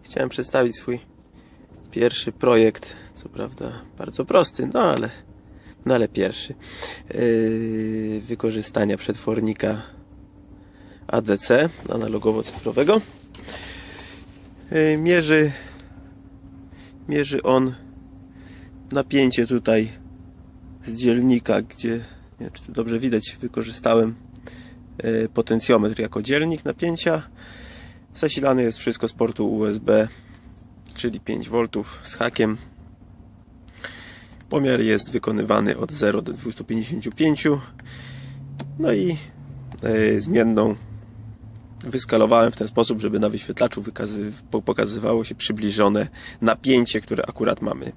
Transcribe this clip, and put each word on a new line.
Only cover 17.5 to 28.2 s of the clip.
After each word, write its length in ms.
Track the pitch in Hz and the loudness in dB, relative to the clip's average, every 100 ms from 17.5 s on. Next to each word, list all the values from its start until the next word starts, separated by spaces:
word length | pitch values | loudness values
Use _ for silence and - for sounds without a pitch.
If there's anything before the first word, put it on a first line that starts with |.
| 131 131 127 - - - - - - - - - - - | 4 2 -4 -18 -20 -20 -20 -20 -20 -20 -20 -20 -20 -4
napięcie 540 | 139 131 139 131 123 117 | -4 0 4 4 4 2
tutaj 420 | 123 - 110 110 - - - - - - - - - | 0 4 2 2 -6 -20 -20 -20 -20 -20 -20 -20 -16
z 120 | 113 | -10
dzielnika, 680 | 113 123 120 127 120 - 101 | 0 2 4 4 2 2 0
gdzie, 280 | 110 - 117 117 113 - - - | 0 -6 -4 -4 -8 -20 -20 -14
nie 60 | - | -14
wiem, 40 | |
czy 120 | - | -14
to 100 | - | -8
dobrze 260 | 113 113 113 | -6 -4 -2
widać, 400 | 127 113 - - | 0 0 -2 -6
wykorzystałem, 720 | 120 - 113 - 117 113 113 113 - - - - - - - - | -8 -6 -6 -2 4 4 4 -2 -16 -20 -18 -20 -20 -20 -18 -6
yy, 240 | 113 113 113 | -2 0 0
potencjometr 680 | - 113 113 - 117 107 107 | -2 0 0 4 4 4 -2
jako 220 | - 113 | -4 -4
dzielnik 420 | 113 143 160 160 | 0 0 0 -2
napięcia. 580 | 143 - 170 165 170 160 151 - - - - - - - - | -6 -2 -2 0 0 0 -4 -20 -20 -18 -18 -18 -20 -20 -16
Zasilane 480 | - | -2